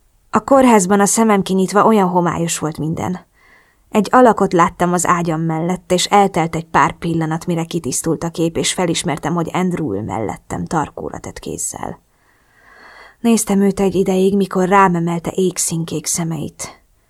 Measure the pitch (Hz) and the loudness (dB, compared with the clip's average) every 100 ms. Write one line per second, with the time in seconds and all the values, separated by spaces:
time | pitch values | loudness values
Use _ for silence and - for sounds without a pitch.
0 | _ _ _ 214 - 277 254 214 180 202 | _ _ _ -4 2 4 6 6 4 2
1 | 202 - 220 202 175 190 185 196 196 214 | 2 2 2 2 2 0 2 2 4 4
2 | 185 180 175 165 170 - 156 156 156 165 | 2 2 0 -2 -4 -4 -6 -6 -6 -4
3 | 104 180 - _ _ _ _ _ _ 214 | -6 -8 -12 _ _ _ _ _ _ -2
4 | 190 254 247 202 196 170 180 - 180 175 | 2 6 6 4 2 2 2 2 0 0
5 | 170 170 170 160 165 160 170 180 - 180 | 0 0 -2 -2 -2 -2 -4 -6 -2 -2
6 | - 202 196 185 165 160 165 170 156 - | 2 2 4 2 -2 -4 -2 2 2 0
7 | 170 165 156 160 175 165 165 170 - - | -4 -2 -2 -4 -2 -4 -4 -6 -6 -4
8 | 165 143 165 165 165 165 - - 175 - | -2 -2 -4 -2 -2 0 -4 -2 -2 -2
9 | 160 143 147 175 165 170 180 175 147 98 | -4 -4 -2 -4 -2 -2 -2 -2 -4 -4
10 | 107 98 98 - _ 175 170 165 - - | -4 -6 -6 -8 _ -8 -4 -4 -4 -8
11 | - - - - - 78 - - - - | -12 -12 -14 -14 -12 -10 -10 -8 -10 -12
12 | _ _ _ _ _ _ _ - - - | _ _ _ _ _ _ _ -20 -20 -20
13 | - _ 233 220 - 196 202 196 196 175 | -20 _ 0 0 2 2 2 2 0 0
14 | 190 185 190 202 190 185 180 196 190 170 | 0 2 2 2 0 0 2 4 4 2
15 | 170 170 - - 185 - - 165 165 160 | -2 -4 -4 -2 -2 -2 -4 -4 -6 -6
16 | - - 165 156 170 - - - _ _ | -6 -6 -4 -6 -10 -12 -16 -16 _ _